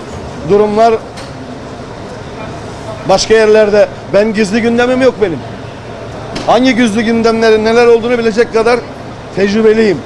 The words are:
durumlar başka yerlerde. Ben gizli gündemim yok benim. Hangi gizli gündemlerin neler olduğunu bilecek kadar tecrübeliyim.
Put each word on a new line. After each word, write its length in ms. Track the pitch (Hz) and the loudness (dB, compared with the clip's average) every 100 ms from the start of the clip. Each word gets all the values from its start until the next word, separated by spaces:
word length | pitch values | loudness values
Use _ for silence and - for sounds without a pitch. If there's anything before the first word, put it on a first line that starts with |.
| - - - - 151 | -4 -12 -12 -10 0
durumlar 440 | 202 214 208 233 220 - - - - - - - - - - - - - - - - - - - - - | 2 2 4 4 2 -4 -14 -16 -14 -14 -14 -14 -14 -14 -14 -14 -14 -14 -12 -12 -12 -12 -12 -12 -8 0
başka 240 | 190 - | 0 4
yerlerde. 540 | 220 214 214 214 208 185 - - | 4 6 6 4 4 2 0 -2
Ben 200 | 185 226 | 2 2
gizli 280 | 208 208 226 | 0 0 0
gündemim 400 | 226 233 247 254 | 0 2 2 2
yok 120 | 262 208 | 2 2
benim. 180 | 202 143 110 98 - - - - - - - - - | -2 -2 -8 -12 -14 -14 -14 -14 -12 -12 -10 -6 0
Hangi 280 | 202 262 226 | 2 2 2
gizli 280 | 240 202 | 0 0
gündemlerin 600 | 226 233 226 226 226 220 214 | 0 0 0 2 2 2 2
neler 220 | 233 240 | 4 4
olduğunu 300 | 233 226 247 | 4 2 0
bilecek 360 | 226 208 233 | 0 0 0
kadar 260 | 214 226 240 - - - - - - | 0 2 0 -2 -14 -14 -14 -10 -2
tecrübeliyim. 640 | 202 208 220 220 220 156 | 0 2 4 4 2 0